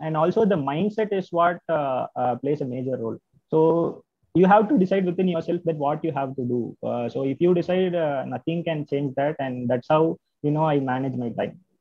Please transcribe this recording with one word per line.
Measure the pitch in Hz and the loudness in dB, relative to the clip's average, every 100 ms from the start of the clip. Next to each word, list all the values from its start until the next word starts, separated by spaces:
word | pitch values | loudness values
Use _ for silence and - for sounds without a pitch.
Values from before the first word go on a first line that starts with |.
And | 156 156 | -4 0
also | 165 220 | 2 2
the | 220 165 | 2 2
mindset | 135 151 208 214 214 | 0 -2 -2 -2 -2
is | 196 185 | -2 -2
what, | 170 175 175 - | 0 2 0 -2
uh, | 156 139 127 - - | -2 0 -2 -4 -4
uh, | 123 | -2
plays | 123 139 151 | -2 -2 -2
a | |
major | 135 123 127 123 | -4 -4 -4 -4
role. | 113 - _ _ - | -6 -8 _ _ -2
So | 156 160 165 165 - _ _ _ | 2 4 4 0 -4 _ _ _
you | 165 185 | 4 6
have | 208 214 | 6 6
to | 285 | 2
decide | 185 196 | 2 2
within | 180 175 185 | 0 0 0
yourself | 165 160 175 165 | 0 -2 -4 -2
that | 151 | -2
what | 143 156 | -2 -2
you | 160 | -4
have | 139 135 135 | -4 -4 -4
to | |
do. | 123 123 110 - | -2 -2 -4 -6
Uh, | 117 117 120 | -6 -4 -4
so | 131 | -4
if | 135 131 | -4 2
you | 175 | 2
decide, | 175 170 185 185 | 2 2 0 0
uh, | 175 156 139 | 0 -2 -2
nothing | 127 135 - 170 | -4 -6 -4 -4
can | 165 156 147 | -2 -4 -2
change | 143 143 139 | -2 -2 -2
that. | 143 156 | -2 -2
And | 135 123 123 | -6 -4 -2
that's | 123 - | -2 2
how, | 156 160 170 _ _ | 2 4 0 _ _
you | 147 | -2
know, | 151 | 0
I | 156 143 | 2 0
manage | 131 127 135 123 | 0 -2 -2 -4
my | 120 | -6
time. | - 101 - _ _ | -4 -6 -8 _ _